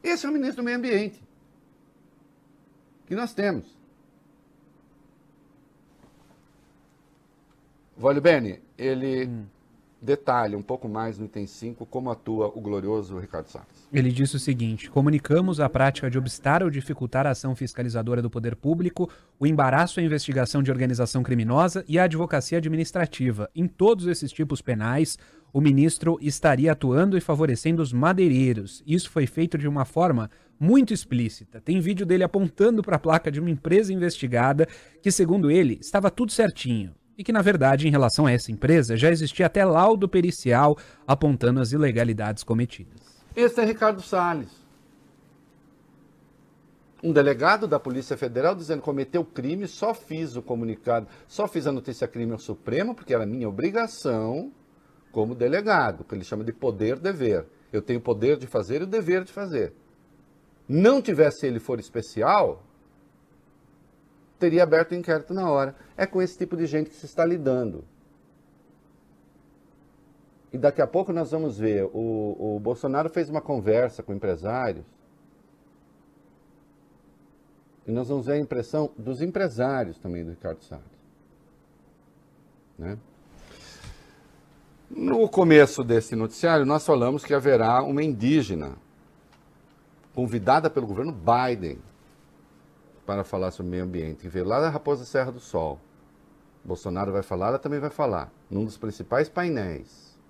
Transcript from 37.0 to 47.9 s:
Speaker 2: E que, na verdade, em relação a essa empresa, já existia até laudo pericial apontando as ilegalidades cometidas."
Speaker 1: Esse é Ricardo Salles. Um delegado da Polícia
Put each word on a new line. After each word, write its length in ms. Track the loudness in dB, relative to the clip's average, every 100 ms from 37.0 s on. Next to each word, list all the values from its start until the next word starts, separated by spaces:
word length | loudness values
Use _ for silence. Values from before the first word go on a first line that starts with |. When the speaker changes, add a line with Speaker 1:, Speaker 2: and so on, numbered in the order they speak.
| _ -10
Speaker 2:
E 60 |
que, 80 | 0
na 100 | 2
verdade, 440 | 4 6 6 6 4
em 40 |
relação 360 | 4 4 4 4
a 60 |
essa 200 | 4 0
empresa, 440 | -2 4 4 4 4
já 140 | 4
existia 360 | 4 -2 0 2
até 180 | 4
laudo 440 | 4 6 6 4 2
pericial 680 | 2 2 0 2 6 6 4 -6 -16 0
apontando 540 | 2 2 2 2 2
as 120 | 0
ilegalidades 720 | 2 2 2 0 0 -4 -6
cometidas." 760 | -2 -2 -2 -6 -20 -20 -20 _ _
Speaker 1:
Esse 260 | 2 2 4
é 40 |
Ricardo 360 | 0 2 0 0
Salles. 480 | -2 0 0 -2 -8 -16 _ _ _ _ _ _ _ _ _ _ _ _ _ _ _ _ _ _ _ _ _ _ _ _
Um 100 | 2
delegado 540 | 4 4 2 2 2 2
da 140 | -2
Polícia 360 | -2